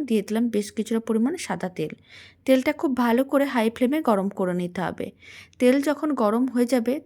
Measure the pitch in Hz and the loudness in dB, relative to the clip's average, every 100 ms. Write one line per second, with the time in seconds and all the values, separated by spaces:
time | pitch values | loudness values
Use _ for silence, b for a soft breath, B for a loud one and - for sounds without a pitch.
0 | 277 220 208 220 240 208 208 - 208 226 | -2 -2 0 -2 0 -2 -4 -6 -4 -2
1 | 226 220 240 349 - 175 185 175 151 - | 0 0 0 -2 -6 -6 -6 -6 -8 -10
2 | B B B B - 262 277 294 320 247 | B B B B 2 4 2 -2 -2 0
3 | 240 233 269 - 277 226 220 226 254 311 | 2 2 2 2 2 0 0 0 0 0
4 | 311 196 196 - 185 180 175 175 170 175 | 2 0 0 -2 -2 -2 -4 -4 -6 -6
5 | 196 B B B B - 247 277 285 294 | -12 B B B B 2 4 4 2 -2
6 | 302 262 208 226 262 233 240 254 233 294 | -2 0 2 2 0 0 2 2 0 -2